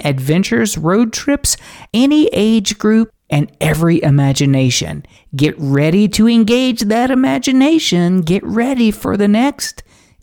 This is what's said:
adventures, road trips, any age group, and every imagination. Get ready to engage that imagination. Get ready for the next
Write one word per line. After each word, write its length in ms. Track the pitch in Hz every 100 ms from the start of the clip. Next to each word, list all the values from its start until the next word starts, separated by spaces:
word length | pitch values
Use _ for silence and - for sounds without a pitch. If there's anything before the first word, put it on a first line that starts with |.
| 147
adventures, 720 | 135 135 170 - 233 214 160
road 340 | 156 202 226
trips, 460 | - - 285 - - - - -
any 340 | 220 277 302 -
age 500 | - 214 226 196 -
group, 340 | 214 220 226 _ _
and 220 | 147 151 _
every 420 | 156 151 165 165
imagination. 1040 | 143 143 139 135 139 135 127 - 78 73 - _ _ 135
Get 180 | 151 -
ready 500 | 139 139 156 190 214
to 180 | - 226
engage 580 | 233 220 247 262 233
that 280 | 208 226 254
imagination. 1080 | 254 269 277 269 262 285 320 - 175 175 185
Get 240 | 160 196 -
ready 460 | 214 247 262 220
for 260 | - - 196
the 100 | 202
next 560 | 214 277 - - - - _ _ _